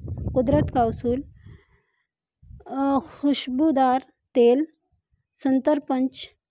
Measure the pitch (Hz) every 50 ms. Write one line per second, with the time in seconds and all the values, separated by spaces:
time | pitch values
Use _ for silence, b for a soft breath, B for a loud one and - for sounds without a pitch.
0 | - - - - - - - 254 240 254 285 302 302 - - 262 233 226 - -
1 | - 240 247 269 294 - - b b b b b b b b b b b b b
2 | b b _ _ _ _ _ _ - - - - - - 254 269 277 277 277 262
3 | - - - - - 285 269 - - 269 254 254 311 320 269 262 262 254 254 262
4 | - - _ _ _ _ _ 254 233 240 247 277 311 - _ _ _ _ _ _
5 | _ _ _ _ _ _ _ - - 269 262 269 247 294 302 294 285 - 269 254
6 | 262 262 - - - - _ _ _ _